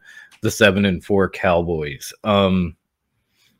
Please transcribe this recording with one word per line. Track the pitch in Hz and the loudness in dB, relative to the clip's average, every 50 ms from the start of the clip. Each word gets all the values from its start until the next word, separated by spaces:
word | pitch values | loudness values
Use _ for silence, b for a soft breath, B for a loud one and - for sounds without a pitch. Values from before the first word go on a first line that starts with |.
| b b b b b b b b | b b b b b b b b
the | - 110 | -6 -6
seven | - - 110 101 92 101 101 | 0 2 2 2 4 2 0
and | 98 90 78 | 0 0 -2
four | - - 104 98 95 90 | -4 -2 0 0 0 0
Cowboys. | - - - 95 87 85 85 85 85 78 76 73 67 - - - - _ - | -2 -2 0 2 2 2 0 -2 -4 -4 -6 -8 -10 -12 -16 -18 -18 _ -2
Um, | 107 101 101 98 92 92 185 90 85 80 _ _ _ _ _ _ _ _ _ _ _ _ _ _ _ _ | 0 2 2 2 2 2 0 -2 -4 -8 _ _ _ _ _ _ _ _ _ _ _ _ _ _ _ _